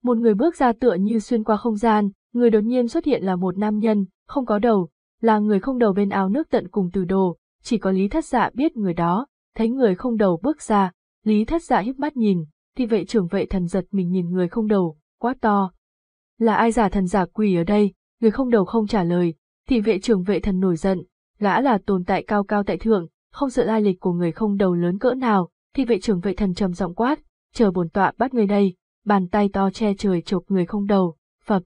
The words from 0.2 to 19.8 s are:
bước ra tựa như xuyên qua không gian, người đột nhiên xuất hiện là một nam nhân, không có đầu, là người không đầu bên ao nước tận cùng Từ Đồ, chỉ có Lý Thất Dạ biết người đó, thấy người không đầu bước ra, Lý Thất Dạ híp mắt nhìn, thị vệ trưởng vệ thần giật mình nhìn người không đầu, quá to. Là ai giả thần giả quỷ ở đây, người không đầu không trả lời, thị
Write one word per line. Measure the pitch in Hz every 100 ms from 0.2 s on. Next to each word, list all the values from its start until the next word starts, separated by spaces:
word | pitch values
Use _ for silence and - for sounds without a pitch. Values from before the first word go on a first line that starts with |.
| 233
bước | 202 320 -
ra | 254
tựa | 233 247
như | 180 202 233
xuyên | - 233
qua | 214 208
không | 240 208
gian, | 233 214 202 - _
người | 240 240
đột | 214
nhiên | 220 254 240
xuất | 339 302
hiện | 247
là | 190 180
một | 185 185
nam | 214 214
nhân, | 220 214 190 _ _
không | 285 247
có | 208
đầu, | 240 208 170 _ _ _
là | 226 214
người | 208 196
không | 269 254
đầu | 226
bên | 190 202
ao | 196 190
nước | 247 320
tận | 247 180
cùng | 208 180
Từ | 196 180
Đồ, | 196 185 165 _ _
chỉ | - 226
có | 190
Lý | 190 196
Thất | 320 -
Dạ | 247 175
biết | 220 311 240
người | 196
đó, | 170 170 185 277 _ _ -
thấy | 226
người | 269 233 180
không | 254 226
đầu | 202 170
bước | 220 311
ra, | - 208 185 _ _ _
Lý | 214 214 220
Thất | 330
Dạ | - 226
híp | 214 262
mắt | 294 294
nhìn, | 214 180 151 _ _ -
thị | 240
vệ | 220 180
trưởng | 226 175
vệ | 196 -
thần | 190 175
giật | 190 180
mình | 196 175
nhìn | 185 175
người | 185 175
không | 233 214
đầu, | 202 170 - _ _
quá | 233 262
to. | 220 202 185 _ _ _ _ _ _ _
Là | 226 202
ai | 226
giả | 226 202
thần | 202 180
giả | 202 175
quỷ | - 214 175
ở |
đây, | 170 208 202 _ _ _
người | 226
không | 202 254
đầu | 233 180
không | 233 214
trả | 220
lời, | 170 175 175 160 _ _ -
thị | 247